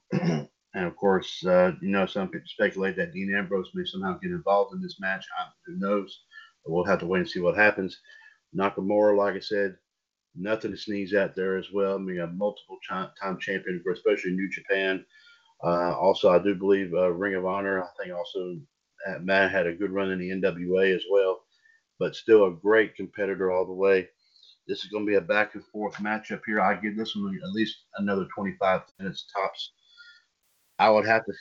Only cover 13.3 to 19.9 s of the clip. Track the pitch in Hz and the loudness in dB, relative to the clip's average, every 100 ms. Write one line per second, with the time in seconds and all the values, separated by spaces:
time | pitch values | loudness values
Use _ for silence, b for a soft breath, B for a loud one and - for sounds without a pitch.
13.3 | 90 - 95 - 90 92 90 107 101 92 | -6 -4 -4 -4 -4 -4 0 2 2 0
14.3 | 92 95 87 - 98 95 95 - b b | -2 -2 -6 -2 0 0 -2 -6 b b
15.3 | b b _ 85 87 87 85 85 98 101 | b b _ -2 0 0 2 2 4 6
16.3 | 87 95 92 98 98 92 85 90 85 101 | 6 4 2 4 4 2 2 2 2 -2
17.3 | 95 92 98 98 95 90 - 92 87 87 | -2 -2 -2 -2 -2 -4 -8 -10 -8 -8
18.3 | 98 90 87 - _ _ - 98 90 92 | -6 -6 -8 -14 _ _ -14 -10 -6 0
19.3 | 98 95 95 85 85 98 | 4 4 2 0 -2 -4